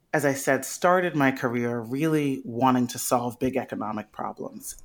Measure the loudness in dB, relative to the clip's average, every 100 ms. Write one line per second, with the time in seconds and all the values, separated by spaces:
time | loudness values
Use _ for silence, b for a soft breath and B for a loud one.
0 | _ 0 2 0 0 0 -2 0 4 4
1 | 2 2 2 2 0 0 -2 -4 -4 -2
2 | 0 2 0 -2 -6 0 4 4 2 -2
3 | 0 0 0 -2 -2 -2 -4 -6 -6 -6
4 | -10 -8 -8 -8 -12 -12 -16 -14